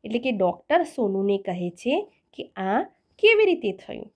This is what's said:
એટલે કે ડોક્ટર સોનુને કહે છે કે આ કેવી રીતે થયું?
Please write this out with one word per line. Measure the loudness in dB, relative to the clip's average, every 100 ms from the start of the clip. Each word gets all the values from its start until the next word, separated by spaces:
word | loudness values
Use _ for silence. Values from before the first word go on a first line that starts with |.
એટલે | -2 -2
કે | -2
ડોક્ટર | 2 0 0 _ -2
સોનુને | -2 -2 -2 0 0 -2
કહે | -2 -6 -6
છે | -6 -4 -4 -4 _ _
કે | -16 -14 -8
આ | -4 -2 -4 _ _ _
કેવી | 4 6 4
રીતે | 2 -2
થયું? | -6 -12 -14 -14